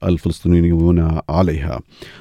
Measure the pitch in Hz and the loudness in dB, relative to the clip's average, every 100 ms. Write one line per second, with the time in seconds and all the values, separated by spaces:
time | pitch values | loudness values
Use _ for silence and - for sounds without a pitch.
0 | 92 85 87 - 87 87 85 82 85 85 | -2 -2 -2 -4 0 2 2 2 2 2
1 | 80 80 - 82 90 78 76 62 - - | 0 -2 -2 -2 0 -2 -6 -8 -12 -20
2 | - - | -20 -20